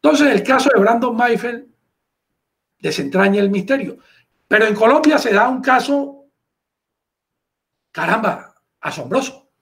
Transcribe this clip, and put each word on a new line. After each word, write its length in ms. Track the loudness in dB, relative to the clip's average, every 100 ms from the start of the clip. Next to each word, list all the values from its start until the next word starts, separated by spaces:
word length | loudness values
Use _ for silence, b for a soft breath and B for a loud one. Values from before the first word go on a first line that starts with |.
Entonces, 260 | 2 4 2
el 140 | 2
caso 260 | 0 0 2
de 80 | 2
Brandon 360 | 2 0 -2 -2
Mayfield 500 | -2 -2 -4 -10 -16 _ _ _ _ _ _ _ _ _ _ _
desentraña 640 | -8 -6 -4 0 2 2
el 100 | 0
misterio. 480 | -2 -2 -4 -4 -14 b b b _ _
Pero 200 | 0 0
en 80 |
Colombia 440 | 2 4 4 4 2
se 140 | 0
da 160 | 0 0
un 120 | -2
caso, 680 | 0 0 0 -4 -4 -12 _ _ _ _ _ _ _ _ _ _ _ _ _ _ _ _ _
caramba, 640 | -8 -4 -2 -2 -6 -12 _ _ _
asombroso. 720 | -14 -12 -4 -4 -4 -14 _ _